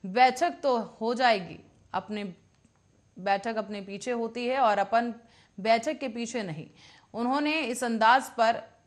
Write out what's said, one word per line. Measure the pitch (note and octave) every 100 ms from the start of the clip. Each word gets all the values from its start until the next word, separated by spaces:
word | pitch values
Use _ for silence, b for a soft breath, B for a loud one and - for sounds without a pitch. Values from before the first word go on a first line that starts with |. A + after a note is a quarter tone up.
| F#3+
बैठक | G3+ B3+ B3+ F4 -
तो | C#4+ A#3+
हो | G#3 - A3+
जाएगी, | A#3+ B3+ G#3+ E3+ - - _ _
अपने, | F#3 F#3+ G#3+ G3+ E3+ _ _ _ _ _ _ _ -
बैठक | F#3 G3 A3+ A3
अपने | G3 G#3
पीछे | F#3+ G3 B3+
होती | A#3+ A3+ A#3 A#3+
है | C4
और | A#3+ G3+
अपन | G3 A3+ A#3+ A3+ b b b -
बैठक | G3+ A3+ A#3 D#4
के | C4+
पीछे | A3+ A#3 B3
नहीं। | G3 D3+ D3 b b b b
उन्होंने | G#3 A#3+ C#4 D4 D#4
इस | C4+ A#3+
अंदाज | B3 A3+ A3 B3+
पर | C4 - A3+ A#3 - _